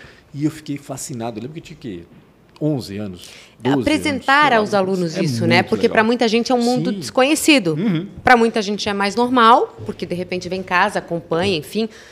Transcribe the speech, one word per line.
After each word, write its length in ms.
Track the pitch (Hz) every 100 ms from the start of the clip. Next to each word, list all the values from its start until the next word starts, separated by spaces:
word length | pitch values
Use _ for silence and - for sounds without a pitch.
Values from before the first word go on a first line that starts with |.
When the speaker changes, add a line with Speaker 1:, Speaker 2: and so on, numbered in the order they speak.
| - - _
Speaker 1:
e 120 | 143
eu 80 | 151
fiquei 240 | - - 143
fascinado. 600 | - 135 - 123 117 107
Eu 40 |
lembro 120 | 123 156
que 120 | -
eu 40 | 151
tinha, 0 |
o 40 |
quê? 240 | 120 87 85 - - _ _ -
Onze 380 | 151 139 95 98
anos, 320 | 104 87 - - - -
doze 200 | 262 285
Speaker 2:
Apresentar 520 | 214 302 302 269 -
Speaker 1:
anos, 140 | 277 294
sei 20 |
lá. 80 | 226
Speaker 2:
aos 140 | 208
alunos 420 | 202 190 190 170 165
Speaker 1:
É 40 |
Speaker 2:
isso, 240 | 175 117 165
né? 100 | 175
Speaker 1:
muito 120 | 190
Speaker 2:
Porque 200 | 220 226
pra 60 | 220
Speaker 1:
legal. 100 | 220
Speaker 2:
muita 200 | 247 233
gente 240 | 226 233
é 40 |
um 80 | 247
mundo 280 | 240 247 175
Speaker 1:
Sim. 100 | 202
Speaker 2:
desconhecido. 760 | 139 - 269 311 - 277 170 151
Speaker 1:
Uhum. 280 | 220 160 196 -
Speaker 2:
Pra 100 | -
muita 280 | 247 226 220
gente 260 | 196 202 208
é 60 |
mais 200 | 202 202
normal, 640 | 202 247 254 226 254 453 -
porque 220 | - - 175
de 80 |
repente 340 | 180 180 180 175
vem 120 | 185
em 20 |
casa, 380 | 185 180 202 190
acompanha, 580 | - 170 - 165 196 165
enfim. 280 | - 202 226 - -